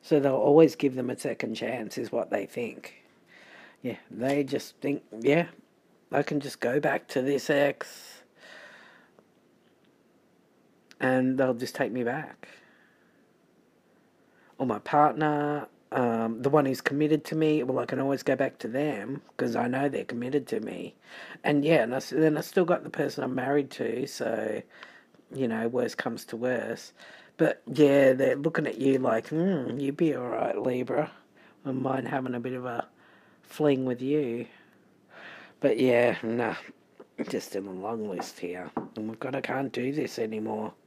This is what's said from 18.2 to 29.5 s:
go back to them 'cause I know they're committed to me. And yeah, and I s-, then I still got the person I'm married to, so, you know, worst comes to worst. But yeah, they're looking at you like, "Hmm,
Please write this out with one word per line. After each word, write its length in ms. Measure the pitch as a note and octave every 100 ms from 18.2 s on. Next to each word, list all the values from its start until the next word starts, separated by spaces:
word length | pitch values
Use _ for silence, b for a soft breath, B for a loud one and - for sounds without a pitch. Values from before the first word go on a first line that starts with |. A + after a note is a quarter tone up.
go 120 | - C3
back 220 | C3+ -
to 80 | A2
them 540 | B2+ D3 A2 G#2+ D3 - -
'cause 180 | B2+ A#2
I 120 | A#2+
know 200 | C3 C#3+
they're 160 | C3+
committed 440 | - A#2 B2 D3 B2
to 120 | A2
me. 360 | G#2+ - C3 - B B B B
And 200 | - D3
yeah, 200 | D3 D#3+
and 100 | A#2
I 40 | C3
s-, 120 | -
then 280 | C3 D#3 D3+
I 40 |
still 240 | - - E3+
got 180 | F3
the 60 | -
person 340 | - C3+ C#3
I'm 120 | B2+ B2+
married 340 | C3 D3 C3
to, 360 | - A#2 A#2 B2
so, 560 | - A2 A2 A2 G#2+ - B B B B _ _
you 160 | C3 B2+
know, 200 | A2 A#2
worst 320 | B2+ A#2 -
comes 260 | B2+ A2+ -
to 100 | A2
worst. 580 | B2 B2 A2 A2+ - _ B B B -
But 240 | D#3 - -
yeah, 420 | - D3 C#3 C3+
they're 220 | C3 C3+ B2
looking 300 | D#3 E3 D3
at 140 | -
you 180 | C3+ C3+
like, 300 | B2+ A2+ -
"Hmm, 520 | D#3 F#3